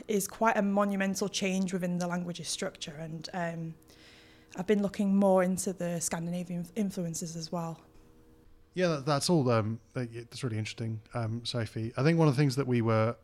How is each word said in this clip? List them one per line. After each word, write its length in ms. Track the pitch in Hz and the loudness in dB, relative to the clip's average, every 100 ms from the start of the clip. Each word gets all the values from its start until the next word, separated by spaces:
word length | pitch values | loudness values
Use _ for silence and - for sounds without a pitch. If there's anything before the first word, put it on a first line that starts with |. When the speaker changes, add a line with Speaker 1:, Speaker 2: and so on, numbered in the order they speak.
| - | -2
Speaker 1:
is 180 | 208 - | -2 -2
quite 300 | - 226 214 | 0 2 2
a 60 | |
monumental 680 | 202 202 202 196 196 190 196 | 2 2 0 0 -2 0 -4
change 440 | - 196 190 190 | -2 -2 0 -2
within 260 | 185 180 175 | -2 -2 -2
the 100 | 175 | -2
language's 400 | 180 175 170 151 | -4 -4 -8 -8
structure. 480 | - - - - 147 | -6 -6 -8 -12 -10
And, 300 | 160 160 - | -10 -10 -8
um, 420 | 185 170 165 165 160 _ - - - - - - - | -6 -6 -6 -8 -10 _ -20 -20 -20 -20 -20 -16 -8
I've 100 | 180 | 0
been 160 | 208 | 2
looking 320 | 196 196 202 | 2 0 2
more 300 | 196 196 185 | 4 6 6
into 280 | 180 185 202 | 4 0 -4
the 280 | 180 175 170 | -4 -4 -4
Scandinavian 680 | - 170 170 180 175 175 170 | -4 -4 -4 -6 -6 -8 -6
influences 640 | 226 196 185 170 160 170 165 | -4 -2 -2 -6 -6 -8 -10
as 160 | 160 | -8
well. 280 | 175 165 160 - - - - - - - - _ | -6 -6 -10 -18 -20 -20 -20 -20 -20 -20 -20 _
Speaker 2:
Yeah, 140 | 180 175 | 0 2
that, 180 | 147 135 | 2 2
that's 240 | 143 - | 2 4
all, 180 | 170 127 | 4 6
um, 280 | 113 107 113 _ | 4 2 -2 _
that, 180 | 131 120 | -6 -6
yeah, 100 | 117 | -8
that's 200 | 117 - | -12 -8
really 160 | 127 110 | -4 -4
interesting, 420 | 107 - 113 110 - | -4 -6 -6 -6 -8
um, 300 | 123 113 117 | -6 -4 -4
Sophie. 480 | 117 123 110 113 113 - | -4 -4 -4 -4 -6 2
I 60 | |
think 160 | 147 165 | 4 6
one 80 | 156 | 6
of 80 | |
the 60 | 127 | 6
things 160 | 143 123 | 2 2
that 100 | 127 | 2
we 160 | 120 | 2
were 340 | 113 110 110 - | 4 4 4 0